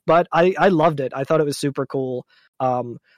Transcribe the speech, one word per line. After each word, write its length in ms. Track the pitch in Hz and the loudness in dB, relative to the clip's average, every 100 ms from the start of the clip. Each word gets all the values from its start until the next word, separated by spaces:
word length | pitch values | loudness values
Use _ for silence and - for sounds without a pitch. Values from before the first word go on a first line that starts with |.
| - | 2
But 200 | 165 170 | 2 2
I, 220 | 165 180 190 | 2 2 2
I 100 | 190 | 2
loved 300 | 165 170 143 | 4 2 0
it. 140 | 127 | -4
I 80 | 131 | -6
thought 180 | 147 160 | -2 0
it 60 | 147 | 0
was 100 | 139 | -4
super 300 | 143 139 131 | -4 -4 -6
cool. 400 | 139 131 123 - _ _ - | -6 -6 -8 -12 _ _ -4
Um, 380 | 131 123 123 113 _ | -2 -2 -6 -12 _